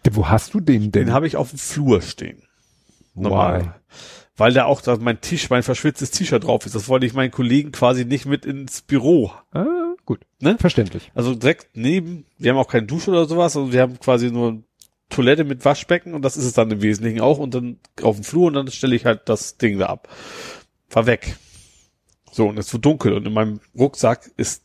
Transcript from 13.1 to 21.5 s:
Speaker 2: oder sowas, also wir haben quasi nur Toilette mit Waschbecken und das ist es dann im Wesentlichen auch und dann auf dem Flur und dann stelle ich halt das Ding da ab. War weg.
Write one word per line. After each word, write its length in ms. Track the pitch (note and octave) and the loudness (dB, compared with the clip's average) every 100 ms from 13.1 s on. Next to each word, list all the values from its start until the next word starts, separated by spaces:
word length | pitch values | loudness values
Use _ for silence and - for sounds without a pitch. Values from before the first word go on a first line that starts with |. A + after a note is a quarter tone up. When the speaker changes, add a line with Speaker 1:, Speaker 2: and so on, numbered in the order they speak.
Speaker 2:
oder 160 | F3+ D#3+ | 0 2
sowas, 300 | E3 E3+ D3+ | 2 0 0
also 160 | C3+ | 0
wir 100 | B2 | 2
haben 160 | B2+ B2 | 2 0
quasi 300 | - B2 B2 | 0 2 2
nur 320 | A#2+ A#2+ A2 _ _ _ _ _ | 0 -2 -4 _ _ _ _ _
Toilette 340 | - B2 D3 | 0 2 4
mit 200 | D3 C3 | 2 0
Waschbecken 500 | C#3 C#3+ - F3 F3+ | 0 0 0 -2 -2
und 80 | D#3+ | -4
das 140 | C3+ C#3 | -4 -2
ist 60 | B2+ | -2
es 60 | |
dann 160 | A#2 A2+ | 2 0
im 100 | G#2+ | 2
Wesentlichen 400 | G#2+ G#2 A2+ A2+ | 0 0 -2 0
auch 180 | A#2 D3 | 2 2
und 140 | C#3+ | -2
dann 260 | B2 A#2+ A#2+ _ - | -6 -8 -12 _ -2
auf 140 | - G#2 | -2 -2
dem 80 | |
Flur 220 | G2+ D#3+ F3 | -2 2 2
und 80 | |
dann 160 | C#3+ C3+ | 2 -6
stelle 260 | - C3 A#2+ | -4 0 0
ich 80 | |
halt 240 | A#2+ G#2+ - | 2 -2 -2
das 300 | A2 - - | -4 -4 -2
Ding 200 | A#2 G2+ | -2 0
da 80 | F#2 | -2
ab. 220 | - - - - - - - _ _ _ | -4 -12 -20 -18 -16 -16 -18 _ _ _
War 160 | - A#2 | 0 2
weg. 300 | A#2 - - _ | 0 -2 -14 _